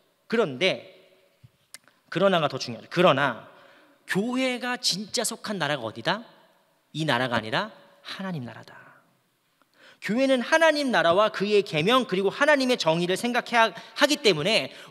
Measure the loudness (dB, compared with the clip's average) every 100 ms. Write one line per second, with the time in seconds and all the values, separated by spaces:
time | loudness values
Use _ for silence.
0 | _ _ -4 -2 -2 0 -2 -2 -10 -20
1 | _ _ _ _ -20 _ _ -20 _ _
2 | -10 0 2 2 0 -4 -10 -12 -8 4
3 | 4 4 2 -2 -14 -20 -20 _ _ _
4 | -6 -4 -2 -2 -4 -4 -6 -4 -4 -4
5 | -6 -6 -6 -8 -8 -4 -2 -2 -6 -6
6 | -4 -4 -6 -20 _ _ _ _ _ -6
7 | 0 0 0 -2 -2 -6 -6 -12 _ _
8 | -16 -12 -8 -8 -10 -14 -20 -20 -20 -20
9 | _ _ _ _ _ _ _ _ -20 -12
10 | -4 0 2 2 2 4 4 2 2 2
11 | 4 4 2 0 2 2 2 0 2 2
12 | 0 -2 -2 2 2 4 2 0 0 0
13 | 0 -2 -2 -4 0 2 2 0 -12 0
14 | 0 2 2 2 2 0 -2 -12 -10